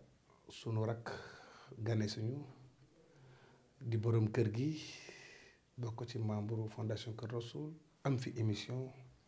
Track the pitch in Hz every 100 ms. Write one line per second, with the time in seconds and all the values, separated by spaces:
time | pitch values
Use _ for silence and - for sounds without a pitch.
0 | - - _ - - - 120 110 110 117
1 | - - - - - - - 123 110 110
2 | 104 - 110 143 147 - - - - -
3 | - - - - - - - - 123 113
4 | 113 113 110 127 107 110 143 151 - -
5 | - - - - - - _ - 120 113
6 | 117 113 110 107 104 113 107 110 110 104
7 | 123 110 110 117 117 147 151 160 - _
8 | 139 127 127 - 110 104 - 127 131 -
9 | - -